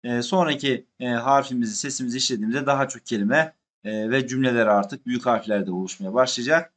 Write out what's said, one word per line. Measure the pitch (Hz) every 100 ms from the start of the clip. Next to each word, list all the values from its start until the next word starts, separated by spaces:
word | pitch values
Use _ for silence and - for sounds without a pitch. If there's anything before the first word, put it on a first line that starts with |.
E, | 123 120
sonraki, | 120 190 165 139 143 120 _ _
e, | 123
harfimizi, | 120 127 139 135 127 113 104
sesimizi | 143 135 123 127
işlediğimizde | - 117 107 131 135
daha | 139 135
çok | 117 -
kelime, | 113 101 143 156 _ _ _
e, | 104 107 110
ve | 131 123
cümleler | 131 131 120 110
artık | 101 101 135 120
büyük | 123 123
harflerde | 113 107 104 95
oluşmaya | 90 92 - 95
başlayacak. | 117 127 123 123 165 165